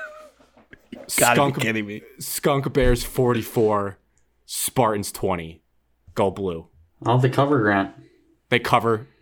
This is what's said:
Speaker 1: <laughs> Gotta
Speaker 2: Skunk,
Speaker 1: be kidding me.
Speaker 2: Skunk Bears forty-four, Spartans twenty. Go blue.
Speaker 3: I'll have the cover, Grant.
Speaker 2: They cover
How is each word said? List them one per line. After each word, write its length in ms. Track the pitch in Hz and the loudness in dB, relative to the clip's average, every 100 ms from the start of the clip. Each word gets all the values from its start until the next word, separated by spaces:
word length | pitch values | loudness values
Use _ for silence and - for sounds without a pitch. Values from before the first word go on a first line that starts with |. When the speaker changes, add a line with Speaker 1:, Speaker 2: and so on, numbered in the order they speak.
Speaker 1:
<laughs> 40 | - - - _ _ _ _ - _ - - - | -14 -18 -20 _ _ _ _ -20 _ -18 -8 0
Gotta 160 | 120 120 | 2 4
Speaker 2:
Skunk, 180 | 143 135 | 2 0
Speaker 1:
be 40 | |
kidding 240 | 120 110 104 | -2 -2 -6
me. 160 | 107 - - | -10 -16 -16
Speaker 2:
Skunk 520 | 160 - 160 139 135 | -10 -4 0 0 0
Bears 300 | 135 127 123 | 2 2 2
forty-four, 960 | - - 123 117 110 - 110 104 101 95 _ _ _ _ - | -2 0 0 0 -2 0 2 2 -2 -8 _ _ _ _ -14
Spartans 640 | - - - 117 107 101 | -8 -4 0 2 0 -4
twenty. 520 | - 98 90 82 85 _ _ _ _ - | -6 -4 -4 -6 -16 _ _ _ _ -12
Go 160 | - 101 | -2 -2
blue. 380 | 90 95 82 82 _ _ _ | 0 -4 -6 -10 _ _ _
Speaker 3:
I'll 100 | 120 | 0
have 80 | 123 | 2
the 80 | 127 | 4
cover, 300 | 131 143 143 | 2 2 2
Grant. 300 | 104 101 98 - - _ _ _ _ | 2 2 0 -6 -20 _ _ _ _
Speaker 2:
They 100 | 120 | -2
cover 480 | 120 123 113 110 127 _ | 2 2 2 0 -4 _